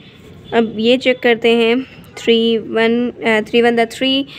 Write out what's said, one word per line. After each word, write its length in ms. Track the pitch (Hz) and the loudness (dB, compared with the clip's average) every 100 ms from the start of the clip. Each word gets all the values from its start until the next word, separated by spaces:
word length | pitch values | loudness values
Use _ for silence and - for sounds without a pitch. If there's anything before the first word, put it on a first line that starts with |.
| - - - - - | -20 -20 -20 -20 -4
अब 200 | 233 226 214 | -2 -2 0
ये 200 | 226 247 | 0 2
check 240 | 254 254 | 0 0
करते 280 | 247 226 233 | 0 0 2
हैं। 340 | 233 226 254 262 - - - | 2 2 0 -4 -14 -20 -6
थ्री 400 | - 226 233 226 | 0 2 2 0
वन, 520 | 240 220 226 240 240 | -2 -2 0 0 -2
अ, 300 | - 233 214 | -4 -2 0
three 220 | 214 233 | 0 0
one 140 | 240 233 | 2 0
the 160 | 226 | -2
three, 320 | - 262 269 277 | -2 -2 -2 -4